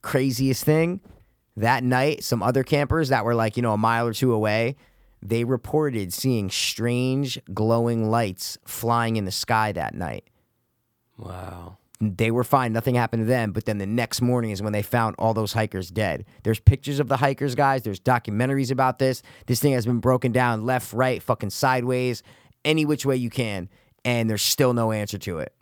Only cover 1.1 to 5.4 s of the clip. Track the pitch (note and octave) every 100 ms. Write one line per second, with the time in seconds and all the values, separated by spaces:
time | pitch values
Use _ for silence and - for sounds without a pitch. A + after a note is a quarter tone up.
1.1 | - _ _ _ - A2+ B2 B2+ B2+ C#3
2.1 | D3+ - A#2 G#2 B2+ C3 D3 C#3+ D#3+ C#3+
3.1 | C3 A2 A#2+ A2+ A2+ A#2+ G#2+ A2+ A#2 A#2
4.1 | A2 C3 A2+ G#2+ G#2+ A#2 C#3 _ _ _
5.1 | _ G2+ A#2